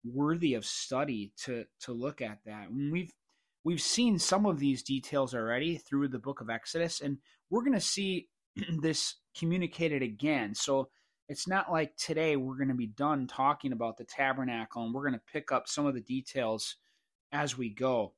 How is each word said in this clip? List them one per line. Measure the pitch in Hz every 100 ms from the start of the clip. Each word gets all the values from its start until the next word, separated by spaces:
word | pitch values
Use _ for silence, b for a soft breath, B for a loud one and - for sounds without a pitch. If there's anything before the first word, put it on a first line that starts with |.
worthy | 120 131 147 170 165
of | 117
study | 107 - - 131 147 113 101 -
to, | - 117 - _
to | -
look | 117 135 143
at | 113 104
that. | 110 107 95
And | 123 143
we've, | 170 165 _ _ _ _ _
we've | 165 165
seen | - - 240 196
some | - 190
of | 208 156
these | 139 127
details | - 135 - 143 131
already | 123 113 120 160 -
through | - 139 143
the | 127
book | 135 139
of | 117
Exodus, | 113 - 165 170 -
and | 139 135 b b _
we're | 214
gonna | 254 220
see | - - 196 180 - _ _
<clears throat> | - 180 165
this | 160 151 - - _
communicated | - 165 180 170 - 165 143
again. | 127 104 147 156 107
So | 107 - 135 135 _ _ _ -
it's | 143 180
not | 190 -
like | 165 151 -
today | - 156 160
we're | 147 131 131
gonna | 135
be | 123
done | 113 107 143 143
talking | 123 - 135 147 139
about | 120 113 110
the |
tabernacle, | 120 - 135 135 127 117 110 120
and | 113
we're | 127
gonna | 139 123 _
pick | 151 -
up | 127 -
some | - 147
of |
the | 127
details | 110 131 127 135 113 110 - - _ _ _ _ _
as | 143 147 123
we | 117
go. | 104 131 120 101